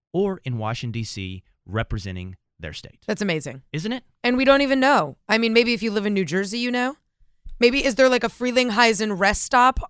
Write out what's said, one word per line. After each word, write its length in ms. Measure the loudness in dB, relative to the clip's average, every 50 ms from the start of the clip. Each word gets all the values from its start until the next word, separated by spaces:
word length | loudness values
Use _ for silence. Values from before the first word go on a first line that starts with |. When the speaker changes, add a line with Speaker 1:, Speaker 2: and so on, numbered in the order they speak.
| _ _ -2
Speaker 1:
or 260 | -2 0 -2 -2 -6 -6
in 100 | -6 -6
Washington, 360 | -4 -4 -4 -6 -6 -6 -8 -6
D 120 | -6 -8
C, 380 | -8 -8 -10 -8 -10 -10 -12 -16 _ _ _ _
representing 680 | -8 -6 -6 -4 -4 -6 -8 -8 -8 -10 -10 -10 -12 -14 -18 _ _ _ -16
their 140 | -14 -14 -14
state. 280 | -14 -18 -18 _ _ -8
Speaker 2:
That's 140 | -6 -6 -4
amazing. 400 | -2 -2 -2 -4 -4 -8 -12 -14 -18 _
Speaker 1:
Isn't 220 | -10 -8 -6 -6 -8
it? 120 | -8 _ _ _ _ -2
Speaker 2:
And 140 | 0 2 2
we 80 | 4
don't 160 | 4 4 4 4
even 180 | 2 2 2
know. 380 | 4 4 4 2 2 0 -6 _ _ 0
I 80 | 0
mean, 160 | 2 2 4 4
maybe 220 | 4 4 4 0
if 80 | -2 -2
you 80 | -2
live 160 | -2 -2 -2
in 80 | 0 0
New 100 | 0 -2
Jersey, 340 | 0 -2 -2 -2 -2 -4 -4
you 120 | -4 -2
know. 260 | -2 -2 -2 -2 -4 _ _ _ _ _ _ _ _ _ -14 -12 -4 2
Maybe, 240 | 2 2 4 4 0
is 120 | 0 4
there, 120 | 4 4 4
like, 160 | 4 2 0
a 40 | -2
Frelinghuysen 920 | -4 -2 -4 0 2 2 2 2 2 4 4 4 4 2 0 -2 -2 2
rest 240 | 2 2 2 0 -2
stop 360 | 2 4 4 4 4 4 0 -4 0